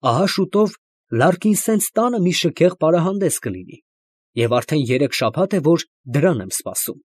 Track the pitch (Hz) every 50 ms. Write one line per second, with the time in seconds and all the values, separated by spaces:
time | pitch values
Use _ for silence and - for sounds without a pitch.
0 | - 131 117 131 190 190 - - 190 - - 202 214 202 214 - _ _ _ _
1 | _ _ - 117 147 165 180 180 - 214 208 - - - 220 208 208 - _ -
2 | 226 247 240 226 180 180 170 - - 175 - - 165 180 180 _ - 156 170 175
3 | 160 185 190 202 190 165 - - - 117 95 92 92 87 - - _ _ _ _
4 | _ _ _ _ _ _ _ 120 117 117 117 123 120 - 156 156 135 113 127 127
5 | 143 131 - - - 113 113 151 185 190 - 190 139 151 170 160 - _ _ _
6 | _ 127 120 139 143 185 170 113 92 95 - - - - 95 - - - - -
7 | _